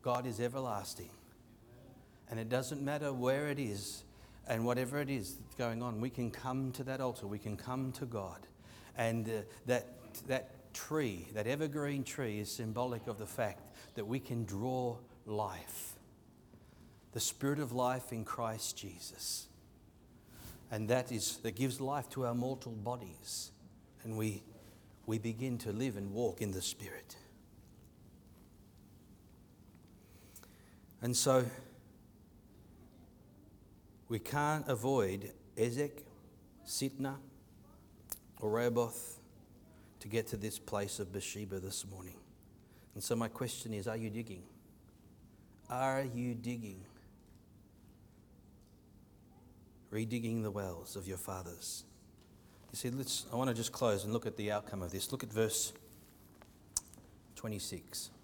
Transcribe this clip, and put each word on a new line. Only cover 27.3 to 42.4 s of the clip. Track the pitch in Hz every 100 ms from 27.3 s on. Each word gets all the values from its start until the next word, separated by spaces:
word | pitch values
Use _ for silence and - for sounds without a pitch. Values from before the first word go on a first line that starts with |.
| - - - - - - - - - - - - - - - - - - - - - - - - - - - - - - - - - - - - -
And | 120 120
so, | 143 131 123 - - - - - - - - - - - - - - - - - - - - - - - - - -
we | 113
can't | - 143 147 156 139
avoid | 120 123 135 98 98 101 - - -
Ezek, | 117 120 147 - - - - - - - -
Sitna, | - 135 - 135 135 - - - - - - - - - - - -
or | 107
Rehoboth | 110 120 117 117 - - - - - - - - - - -
to | 104
get | 113 107
to | 110
this | 107 -
place | - 104 101 -
of | 92
Bathsheba | 98 - 101 104 98
this | 95 - 101
morning. | 95 90 - - -